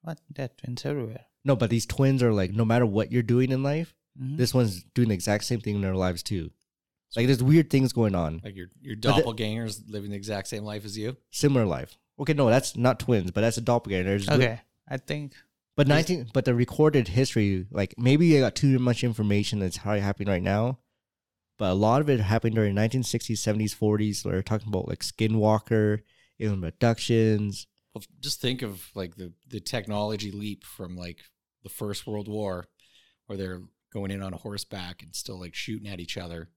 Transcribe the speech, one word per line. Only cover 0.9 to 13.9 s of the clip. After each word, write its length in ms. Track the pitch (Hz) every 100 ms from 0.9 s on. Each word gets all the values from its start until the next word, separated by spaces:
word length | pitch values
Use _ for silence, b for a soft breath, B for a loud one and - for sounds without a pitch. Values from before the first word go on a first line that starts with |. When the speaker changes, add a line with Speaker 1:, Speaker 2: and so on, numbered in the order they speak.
| 143 113 110 - _ 139
Speaker 2:
No, 100 | 131
but 140 | 113
these 160 | 117 -
twins 380 | - 135 135
are 100 | 123
like, 180 | 107 92
no 140 | 104 113
matter 200 | 117 120
what 260 | 101 107
you're 100 | 123
doing 280 | 113 120 127
in 100 | 131
life, 300 | 139 151 170 _ _ -
Speaker 1:
Mm-hmm. 160 | 131 151
Speaker 2:
this 140 | 123
one's 300 | 131 117 90 - -
doing 140 | 120
the 40 |
exact 300 | 98 95 104
same 180 | - 120
thing 140 | - 104
in 60 |
their 140 | 98 95
lives 280 | 92 85
too. 260 | - 98 78 _ _ _ _ _ _ -
Like, 120 | 123
there's 160 | 131
weird 260 | 127 160 156
things 240 | 139 131
going 220 | 120 110 92
on. 260 | 80 82
Speaker 3:
Like 120 | 101 98
your, 160 | 90 _
your 140 | 135 107
Speaker 2:
But 200 | 95 98
the 60 |
Speaker 3:
doppelgangers 680 | 113 110 110 110 113 104 107
living 220 | 107 101
the 80 | 101
exact 300 | 98 101 95
same 160 | 110
life 220 | 104 107 104
as 120 | 104
you? 200 | 107 135 _
Speaker 2:
Similar 380 | - 147 135 107
life. 320 | 67 - - _ _
Okay, 140 | 143
no, 160 | 147 131
that's 260 | 120 135 -
not 240 | 123 123
twins, 300 | - 117 92
but 120 | 90
that's 160 | 113 117
a 40 |
doppelganger. 440 | 117 120 104